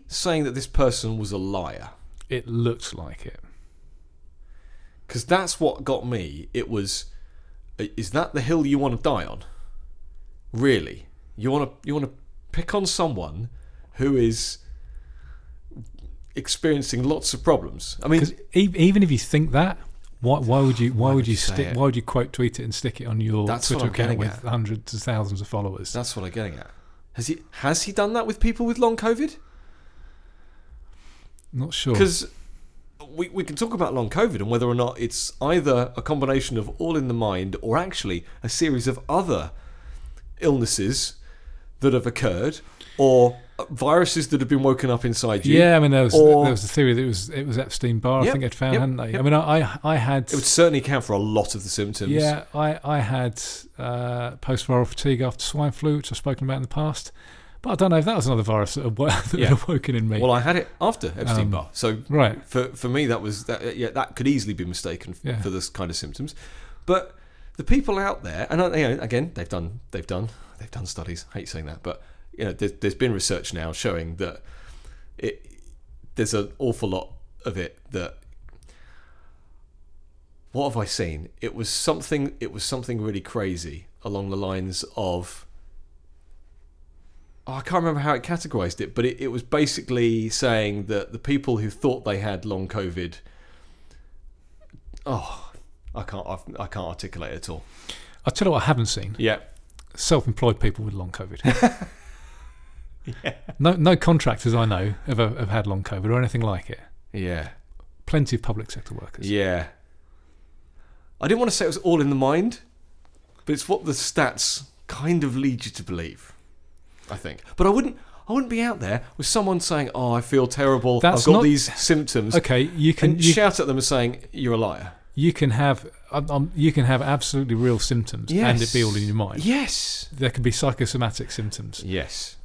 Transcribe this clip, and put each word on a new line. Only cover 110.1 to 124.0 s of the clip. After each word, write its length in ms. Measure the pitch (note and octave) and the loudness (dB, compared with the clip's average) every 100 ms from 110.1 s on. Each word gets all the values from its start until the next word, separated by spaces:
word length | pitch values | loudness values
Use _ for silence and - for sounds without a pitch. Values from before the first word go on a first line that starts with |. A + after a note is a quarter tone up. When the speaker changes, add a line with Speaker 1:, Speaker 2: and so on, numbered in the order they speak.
| - - - - - - - - - - - | -20 -20 -20 -20 -20 -20 -20 -20 -20 -20 -4
Speaker 1:
I 80 | D3 | 0
didn't 100 | A3+ | 2
wanna 120 | A#3+ | 2
say 120 | - | 2
it 60 | E3+ | 0
was 80 | F3 | 0
all 240 | F3+ E3 | 2 4
in 80 | C#3+ | 4
the 80 | C3+ | 2
mind, 420 | C3+ D#3+ A3 - - _ - - - - _ - - | 2 2 0 -2 -14 _ -20 -20 -20 -20 _ -10 -4
but 80 | |
it's 160 | D3 - | -2 -2
what 160 | F#3+ D#3 | -2 -2
the 80 | |
stats 680 | B2 - - C#3 - - - C#3 - - | -4 -2 0 0 0 -2 -4 -8 -18 -12
kind 360 | - D3 E3+ | -4 0 2
of 140 | C#3+ B2 | 2 0
lead 260 | C#3 A#2+ G#2 | -2 -2 -6
you 60 | |
to 120 | - | -12
believe, 500 | E2+ F2 E2 - - - - - - - - - - | -8 -8 -8 -12 -20 -20 -20 -20 -20 -20 -20 -20 -14
I 60 | G2 | -12
think. 280 | - C2 - - | -10 -14 -6 2
But 100 | F#3+ | 4
I 40 | |
wouldn't, 280 | A3+ - A#3+ - - - | 4 2 -4 -18 -14 -4
I 60 | |
wouldn't 160 | B3 B3 | -2 -2
be 100 | A3+ | -2
out 200 | A#3+ F#3 | -2 -4
there 240 | F#2+ A2+ - - | -4 -4 -6 -6
with 100 | - | 0
someone 360 | A3+ G3 F3 | 2 2 0
saying, 280 | - D#3 C3+ - | 0 -2 -2 -2
"Oh, 160 | B2 | 0
I 80 | A#2 | 0
feel 260 | A#2+ C3+ B2+ | 2 2 2
terrible. 540 | C#3+ C#3 C3 B2+ A#2+ | 2 2 4 4 4
Speaker 2:
That's 220 | F3 - | 4 6
Speaker 1:
I've 40 | C#3 | 8
got 40 | |
Speaker 2:
not 120 | G3+ | 10
Speaker 1:
these 300 | D3+ C#3+ - - | 8 4 2 0
symptoms." 560 | - D#3 D3 B2 G#2+ E3 | 2 2 2 0 4 4
Speaker 2:
Okay, 280 | - B2+ D3+ E3+ | 4 2 2 2
you 180 | D#3 | 4
can, 180 | - D3+ | 6 4
Speaker 1:
and 120 | E3 | 6
Speaker 2:
you 80 | E3 | 6
Speaker 1:
shout 300 | D#3+ G3+ - | 8 6 4
at 60 | C#3+ | 0
them 100 | C3 | 2
and 80 | - | 2
saying, 400 | C3+ | 2